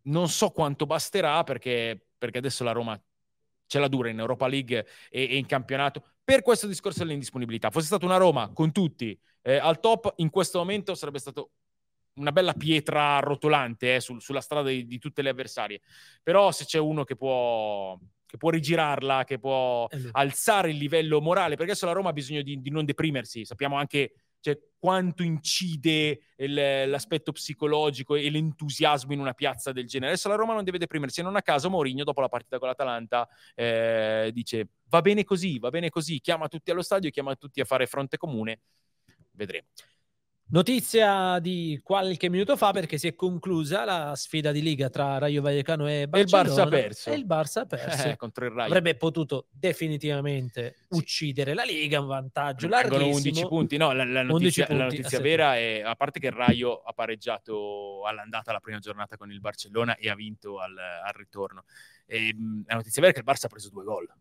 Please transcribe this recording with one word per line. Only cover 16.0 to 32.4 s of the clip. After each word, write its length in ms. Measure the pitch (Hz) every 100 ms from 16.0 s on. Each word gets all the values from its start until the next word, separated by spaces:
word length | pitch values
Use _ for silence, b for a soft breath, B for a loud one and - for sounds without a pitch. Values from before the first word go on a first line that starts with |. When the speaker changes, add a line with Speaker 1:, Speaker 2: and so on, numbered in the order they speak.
| b b
Speaker 1:
Però 300 | 160 190 196
se 140 | 147 143
c'è 120 | 160
uno 260 | 156 156
che 120 | 135 123
può, 840 | 131 127 120 113 107 101 95 90 87 _ _
che 120 | 113
può 140 | 160
rigirarla, 720 | 165 147 165 151 135 135 135
che 160 | 127 131
può 480 | 135 131 127 120 117
Speaker 2:
È 100 | 143
lui. 120 | 127
Speaker 1:
alzare 580 | 123 139 - - 202 170
il 80 | 151
livello 420 | 147 160 156 151
morale, 360 | 156 185 170 147
perché 160 | 170
adesso 140 | 196 180
la 60 |
Roma 160 | 180 185
ha 40 |
bisogno 280 | 147 131 151
di, 180 | 139 139
di 80 | 131
non 160 | 156 147
deprimersi. 580 | - 156 135 110 117 107
Sappiamo 320 | 104 143 139
anche, 360 | 143 143 131 _ _ _
cioè, 200 | 151 147 _ _
quanto 460 | 180 185 180 160
incide 960 | 170 156 156 - 185 156 160 156 151 135 b -
il, 180 | 139 143 139 135 135
l'aspetto 420 | 139 - 156 -
psicologico 840 | - - 143 151 151 151 131 135 147
e 140 | 147
l'entusiasmo 840 | 151 160 - 147 131 156 143 131
in 60 | 143
una 120 | 139
piazza 380 | - 139 123 139
del 160 | 127 120
genere. 240 | 135 135
Adesso 160 | 180 202
la 80 | 214
Roma 180 | 226
non 100 | 220 185
deve 120 | 180
deprimersi, 440 | 170 156 143 -
e 20 |
non 120 | 180 202
a 40 |
caso 280 | - 147 170
Mourinho 340 | 185 135 131
dopo 180 | 147 139
la 60 | 131
partita 320 | 120